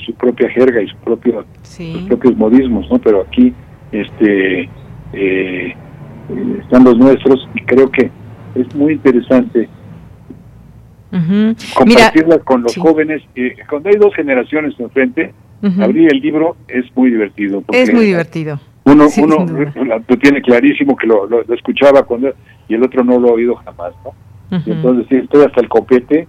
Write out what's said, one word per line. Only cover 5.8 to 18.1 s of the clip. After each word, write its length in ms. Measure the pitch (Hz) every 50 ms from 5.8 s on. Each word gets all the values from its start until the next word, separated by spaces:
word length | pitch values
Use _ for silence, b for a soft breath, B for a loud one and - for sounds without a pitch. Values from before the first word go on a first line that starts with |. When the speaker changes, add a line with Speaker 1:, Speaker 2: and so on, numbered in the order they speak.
| - - - - - - - - - - - - - - - -
Speaker 1:
están 220 | - - 123 127 127
los 140 | 127 120 113
nuestros, 500 | 127 135 135 - - 135 135 123 - - -
y 60 | -
creo 280 | - - 127 127 135 131
que 220 | - - 120 - - - - - - - - - -
es 200 | 127 123 - -
muy 160 | 147 143 151 156
interesante 760 | 139 - 139 123 120 117 - 135 127 127 117 - 120 107 - - - - - - - - - - - - - - - - - - - - - - - - - - _ - -
Speaker 2:
Ujú. 440 | - 185 160 160 196 208 214 226 226 - - - -
Speaker 1:
compartirlas 520 | - 262 220 233 247 226 220 - 160 160 165
Speaker 2:
Mira, 120 | 165 151 -
Speaker 1:
con 200 | - 131 123 120
los 100 | 120 113
Speaker 2:
sí. 80 | 185
Speaker 1:
jóvenes. 400 | 170 160 156 156 156 156 156 139 - _ -
Eh, 200 | 131 123 123 123 - - -
cuando 200 | 147 147 151 196
hay 60 | 208
dos 180 | 214 208 202 196
generaciones 640 | - 156 143 135 127 113 - 147 156 156 143 - -
enfrente, 540 | 120 110 - 135 131 127 123 160 165 - - _ _ _ - - -
Speaker 2:
Ujú. 180 | 202 180 190
Speaker 1:
abrir 280 | 202 - 208 156 165 160
el 80 | 143 135
libro 360 | 127 156 147 156 160 160 - _ - -
es 180 | 123 127 123 - -
muy 140 | 131 127 127
divertido, 520 | 117 110 104 98 - - 101 98 98 98
porque 200 | - - 214 247
Speaker 2:
Es 120 | 254 226 247
muy 120 | 240 220
divertido. 540 | 208